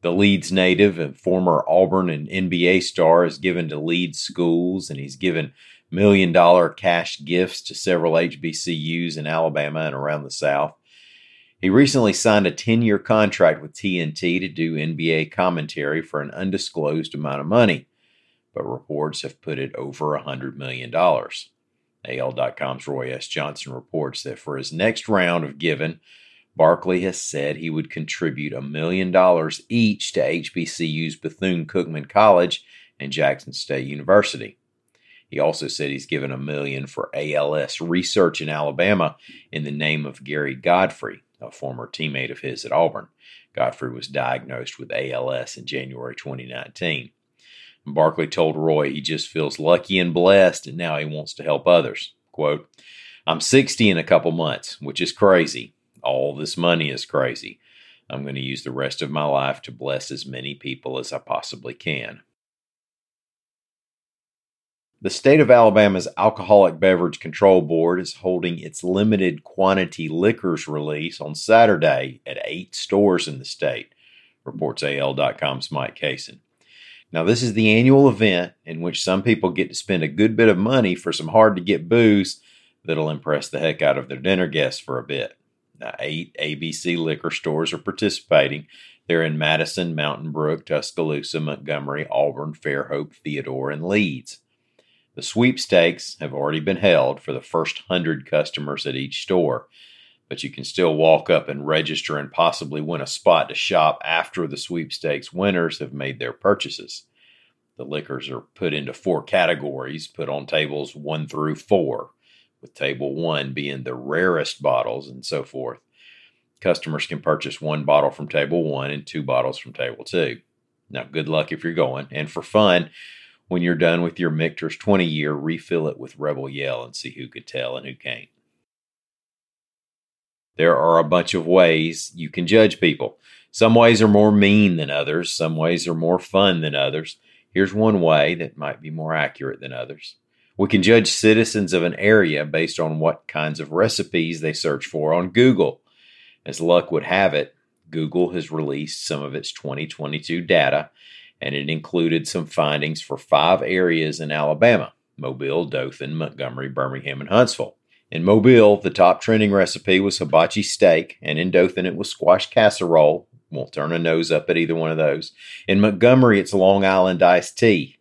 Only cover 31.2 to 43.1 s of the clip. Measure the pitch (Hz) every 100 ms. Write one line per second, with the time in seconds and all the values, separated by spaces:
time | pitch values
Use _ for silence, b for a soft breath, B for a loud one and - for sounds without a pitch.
31.2 | 80 - 95 87 78 98 80 78 71 101
32.2 | 107 90 90 - b b b b 69 69
33.2 | 71 67 - 65 - 71 65 73 71 101
34.2 | 101 65 53 _ _ _ _ b b b
35.2 | b 71 73 78 73 - 73 67 67 76
36.2 | 69 65 71 73 71 67 69 - - 76
37.2 | 76 73 73 76 69 - 85 87 87 107
38.2 | 87 78 76 76 73 69 92 101 78 -
39.2 | B B B 78 73 73 76 78 73 67
40.2 | 67 73 71 65 85 87 95 - 53 50
41.2 | _ _ 58 - 69 64 58 - 80 67
42.2 | 65 64 - 62 - 65 82 - -